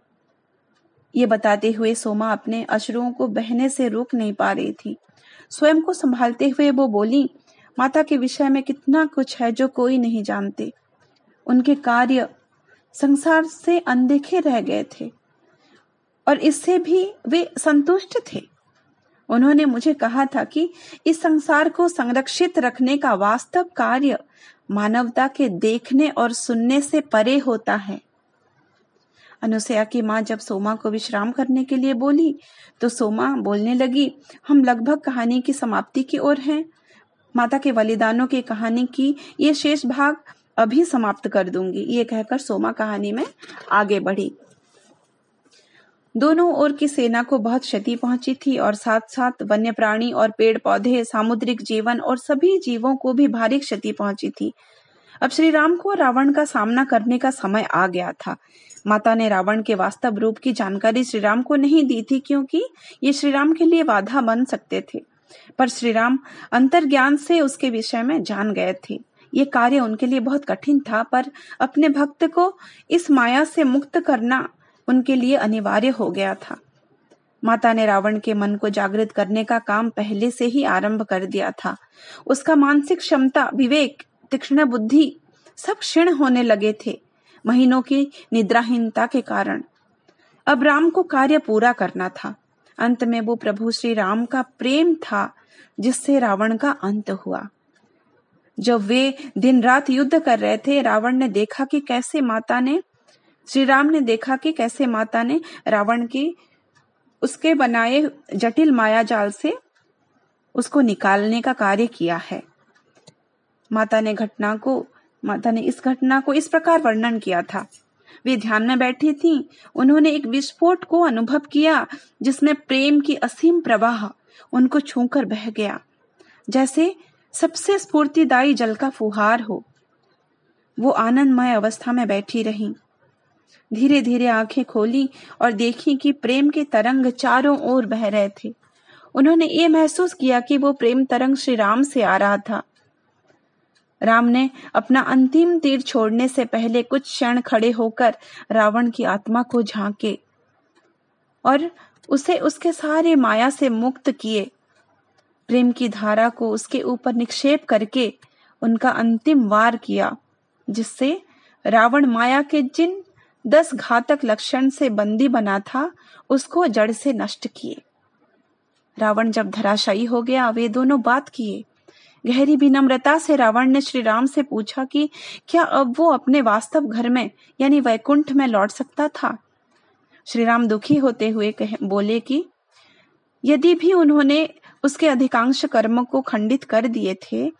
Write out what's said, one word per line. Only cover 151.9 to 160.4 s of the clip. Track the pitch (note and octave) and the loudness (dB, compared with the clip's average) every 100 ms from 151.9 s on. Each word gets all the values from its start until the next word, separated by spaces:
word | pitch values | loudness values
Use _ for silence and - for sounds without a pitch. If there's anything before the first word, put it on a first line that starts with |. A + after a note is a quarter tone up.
| _ - | _ -4
उसे | C#4 D#4 F4 | -4 0 -2
उसके | D4+ - E4+ | -2 -2 -4
सारे | D#4+ D4+ D#4 E4 | -4 -2 0 4
माया | D4+ A3+ A3 B3+ | 4 4 2 0
से | C#4+ C4+ | 0 0
मुक्त | A3+ B3 C4 C#4 | 0 -4 -4 -6
किए। | - A3 G#3+ G3 _ _ _ _ _ _ _ _ _ - | -4 -4 -4 -4 _ _ _ _ _ _ _ _ _ -2
प्रेम | B3 B3 | 2 2
की | A#3 A#3+ | 2 -4
धारा | G#3 G#3+ G#3+ A#3 | -4 -2 2 0
को | - A3+ | 0 -4
उसके | A3 - C4+ | -4 -4 -6
ऊपर | - B3 B3+ | -4 -4 -4
निक्षेप | A#3+ A#3 - C#4 D4 | -2 -4 -2 0 0
करके | - G#3+ G#3+ C4 G#3+ - _ _ _ - | 0 -2 0 -2 -4 -6 _ _ _ -4
उनका | A3+ A3+ B3+ | -2 2 0
अंतिम | - A3+ A3+ D4+ C#4+ G#3 | 0 0 0 2 2 4
वार | G#3+ A#3 A3+ | 4 2 0
किया, | - G3 - - _ _ | -4 -2 -2 -6 _ _